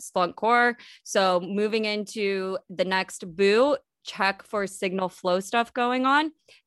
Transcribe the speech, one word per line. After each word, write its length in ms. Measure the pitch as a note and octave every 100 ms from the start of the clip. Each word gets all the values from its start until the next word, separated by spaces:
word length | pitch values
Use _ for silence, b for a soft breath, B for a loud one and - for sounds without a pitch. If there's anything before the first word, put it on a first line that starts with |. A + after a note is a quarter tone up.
Splunk 360 | - F#3+ F3 -
Core. 420 | A3 A#3+ A#3+ A#3+ B B
So 360 | - G#3+ F#3+ F3+
moving 440 | F3+ G3+ G#3+ A3
into 720 | G#3+ G#3 G3+ A3+ G3 G3 F#3+ F#3+ -
the 160 | E3+ F#3
next 500 | F#3+ F#3 - F#3+ D#3+
boot, 440 | G3 G#3+ C#4 C#4+ - _
check 400 | - - G3 G3
for 240 | - G#3 F#3+
signal 440 | - G3 F#3+ F#3
flow 300 | - F#3 F3+
stuff 320 | G3 A#3+ A#3
going 320 | B3+ A#3+ B3+ C4
on, 260 | C#4+ D#4+ - b b